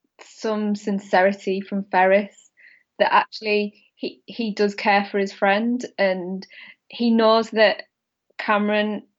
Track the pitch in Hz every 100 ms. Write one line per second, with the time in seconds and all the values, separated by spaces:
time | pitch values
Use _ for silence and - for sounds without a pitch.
0 | _ - - - 226 214 208 208 - 196
1 | - 190 190 202 - 190 196 196 196 185
2 | 185 196 202 - _ _ - _ _ -
3 | 196 - - - 214 208 208 - _ _
4 | - - - 202 226 202 208 202 220 202
5 | 202 202 196 - 196 202 233 247 - -
6 | 196 185 180 190 - - - - _ -
7 | 240 226 220 226 220 208 208 - - _
8 | _ _ _ - - 208 208 214 208 202
9 | -